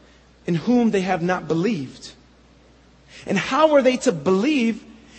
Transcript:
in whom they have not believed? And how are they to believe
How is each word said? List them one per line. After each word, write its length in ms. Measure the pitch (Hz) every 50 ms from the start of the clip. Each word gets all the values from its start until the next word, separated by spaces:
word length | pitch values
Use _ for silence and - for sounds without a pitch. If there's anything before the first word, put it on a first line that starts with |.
| - - - _ _ _ _ _ - -
in 80 | 175
whom 340 | 165 - 220 247 247 240 220
they 120 | 196 196
have 200 | 180 190 185 170
not 260 | 165 180 180 180 170 151
believed? 640 | 160 165 175 233 226 156 135 120 - - - - - - _ _ _ _ _ _ _ _ _ _ _ _ _ _ _ _ _ - - - - -
And 100 | 196 190
how 380 | - - 262 277 311 320 302
are 60 | 277
they 160 | 233 262 254 -
to 140 | - 262
believe 720 | 190 151 143 185 190 190 208 302 311 269 226 226 220 - - - - - - - -